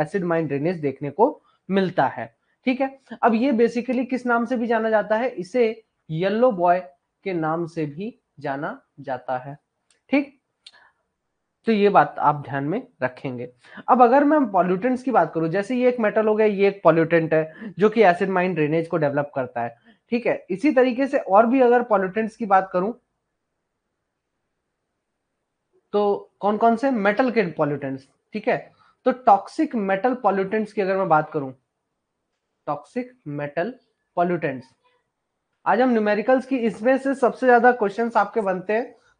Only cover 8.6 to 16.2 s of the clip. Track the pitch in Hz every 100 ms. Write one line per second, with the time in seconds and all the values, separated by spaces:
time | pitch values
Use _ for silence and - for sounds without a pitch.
8.6 | 165 269 _ - 135 127 - 127 139 143
9.6 | _ _ _ _ _ 277 285 _ _ _
10.6 | - - _ _ _ _ _ _ _ _
11.6 | - 214 202 180 143 - 143 147 127 139
12.6 | 143 131 - _ 127 - 139 123 123 _
13.6 | - - - 240 233 269 294 311 240 185
14.6 | 180 185 247 247 269 220 165 160 165 180
15.6 | 202 247 247 247 208 220